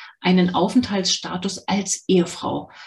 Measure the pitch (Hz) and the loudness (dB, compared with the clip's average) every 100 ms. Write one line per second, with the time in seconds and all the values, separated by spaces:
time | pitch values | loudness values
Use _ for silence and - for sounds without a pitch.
0 | - _ 180 180 180 175 202 254 247 196 | -18 _ 2 4 4 2 2 2 0 -2
1 | 180 - - 180 196 - - 196 190 - | -2 -4 -4 -6 -6 -6 -4 -2 -2 -4
2 | - 185 170 - - 139 - - | 2 2 2 -2 -6 -6 -8 -18